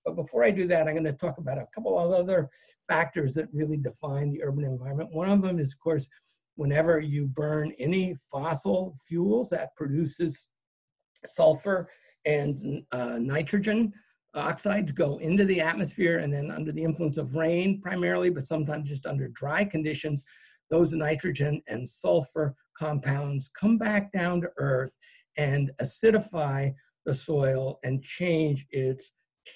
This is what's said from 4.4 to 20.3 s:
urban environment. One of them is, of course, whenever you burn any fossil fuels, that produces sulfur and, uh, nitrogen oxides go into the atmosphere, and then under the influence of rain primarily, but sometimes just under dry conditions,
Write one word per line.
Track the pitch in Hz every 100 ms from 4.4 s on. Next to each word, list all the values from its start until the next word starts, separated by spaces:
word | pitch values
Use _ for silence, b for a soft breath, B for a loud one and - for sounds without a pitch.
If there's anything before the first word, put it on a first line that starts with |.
urban | 151 139
environment. | 139 127 131 139 165
One | 160 185
of | 202
them | 185 175
is, | 139
of | -
course, | 165 151 135 b b b _ -
whenever | 143 143 165 160
you | 151 147 139
burn | 131 151 151 151 -
any | 135 190 185 180 -
fossil | 139 151 151 196 190 185 135 -
fuels, | 165 190 220 214
that | - - -
produces | 147 143 160 - 170 143 - _ _ _ _ _ _ - -
sulfur | - 160 147 196 190 170 B B B
and, | 151 147 143 139 143 143 -
uh, | 127 120 120
nitrogen | 127 143 160 208 208 214 220 B B B _
oxides | 151 143 170 208 202 170
go | 139 147 143
into | 160 190
the | 196 180
atmosphere, | 160 165 160 - 170 170
and | 151
then | 143 147
under | 156 156
the | 151
influence | 160 160 160 151
of | 131 143
rain | 160 170 190 196
primarily, | 180 180 175 180 180
but | 151 135
sometimes | 160 147 151 143
just | 139 156
under | 139 127
dry | 117 139 160
conditions, | 202 156 151 151 156 143 B